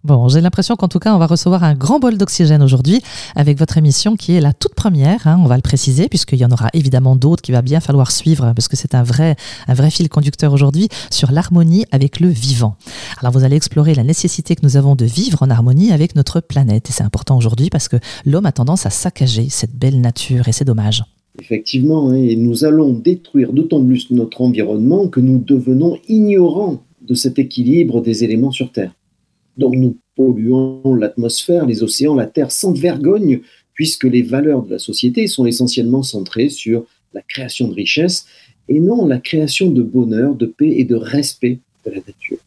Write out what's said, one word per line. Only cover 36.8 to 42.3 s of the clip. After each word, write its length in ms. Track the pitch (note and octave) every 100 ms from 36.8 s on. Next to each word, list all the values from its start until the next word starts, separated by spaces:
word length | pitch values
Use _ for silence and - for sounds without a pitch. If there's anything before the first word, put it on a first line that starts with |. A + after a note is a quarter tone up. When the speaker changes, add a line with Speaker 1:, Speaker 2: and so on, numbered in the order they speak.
| A#2 _ _
Speaker 2:
la 80 | G2+
création 460 | - - C3 - A#2
de 60 |
richesses 520 | F#2 G2+ D3 F3 F3+ - _ _ _ -
et 100 | D3
non 260 | F3 A#3+ F3
la 140 | B2+
création 500 | - D#3+ D3+ - F#3
de 140 | C3
bonheur, 520 | A#2 B2+ A2+ A2 C3+ B2
de 100 | A2+
paix 280 | - D#3 -
et 80 | B2
de 100 | A2+
respect 640 | A2 C#3 C#3 - A#2+ B2+ _ _ A2
de 60 |
la 60 | G2
nature. 400 | F#2+ - -